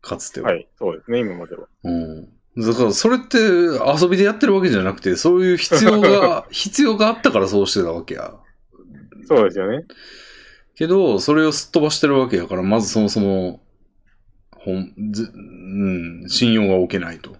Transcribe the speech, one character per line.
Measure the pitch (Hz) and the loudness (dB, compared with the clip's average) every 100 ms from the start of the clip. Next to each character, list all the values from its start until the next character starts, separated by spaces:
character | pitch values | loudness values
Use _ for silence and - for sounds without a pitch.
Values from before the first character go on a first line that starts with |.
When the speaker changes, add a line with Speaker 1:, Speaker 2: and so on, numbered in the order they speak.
Speaker 1:
か | - 90 | -10 -10
つ | - | -10
て | - | -6
は。 | 113 | -4
Speaker 2:
は | 87 | -4
い、 | - _ | -6 _
そ | 101 | -8
う | 80 | -8
で | |
す | - | -4
ね、 | 120 | -4
今 | 110 87 | -4 -8
ま | 82 | -14
で | - | -16
は。 | 85 _ | -18 _
Speaker 1:
う | 85 | -6
ん。 | 85 80 78 - _ _ - | -6 -6 -12 -18 _ _ -4
だ | 110 | -2
か | 117 120 | 2 0
ら | |
そ | 101 226 | 0 -2
れ | 247 | -4
っ | |
て | 254 247 | 0 0
遊 | 220 180 175 151 135 147 175 | 2 2 2 0 0 2 2
び | 180 | 2
で | |
や | 202 | 0
っ | 214 | 2
て | 254 | 0
る | 196 | 2
わ | |
け | 180 | 2
じ | 107 | 0
ゃ | |
な | 92 | -2
く | 95 | -4
て、 | - 90 | -4 0
そ | 165 180 | 2 4
う | 185 | 2
い | |
う | 175 | 0
必 | - 165 220 | 0 4 4
要 | 214 | 6
が、 | 202 202 190 - - | 4 4 2 0 -6
Speaker 2:
<laughs> | |
Speaker 1:
必 | - 208 - | -8 -6 0
要 | 269 208 | 2 4
が | 214 | 0
あ | |
っ | 220 | 2
た | - | 0
か | 107 | 2
ら | 95 | 0
そ | 101 | 0
う | 98 | 0
し | 104 | 0
て | |
た | 85 | -2
わ | 85 | -6
け | 82 - | -10 -12
や。 | - - _ _ _ _ - - - - - | -12 -16 _ _ _ _ -20 -20 -20 -20 0
Speaker 2:
そ | 143 | 4
う | |
で | 101 | 4
す | 95 | 0
よ | 95 | -4
ね。 | 131 175 - - - - - - - _ - | -4 -8 -20 -20 -20 -20 -20 -20 -20 _ -8
Speaker 1:
け | 160 | 0
ど、 | 190 175 101 | 2 2 0
そ | 113 151 | 2 2
れ | 156 | 2
を | |
す | 151 - | 0 0
っ | |
飛 | 170 151 | 0 2
ば | |
し | - | 0
て | 151 | 2
る | 139 | 2
わ | 123 | 2
け | 95 | -2
や | 82 | -4
か | 92 | -4
ら、 | |
ま | 92 110 | 0 0
ず | 104 | 0
そ | 110 | 0
も | 104 | 0
そ | 110 | 0
も、 | 98 95 90 - _ _ _ _ _ _ _ _ _ | 0 0 -4 -8 _ _ _ _ _ _ _ _ _
ほ | - - | -12 -6
ん、 | 92 95 - 107 | -6 -6 -10 -8
ず-、 | 104 117 - | -6 -8 -12
う | |
ん、 | - 87 90 98 98 90 85 85 87 | -20 -20 -10 -4 -2 -4 -8 -14 -6
信 | - 120 | 0 2
用 | 110 101 | 4 4
が | 92 | 2
置 | 90 | 2
け | 98 | -2
な | 85 | -6
い | 82 | -12
と。 | - - | -18 -20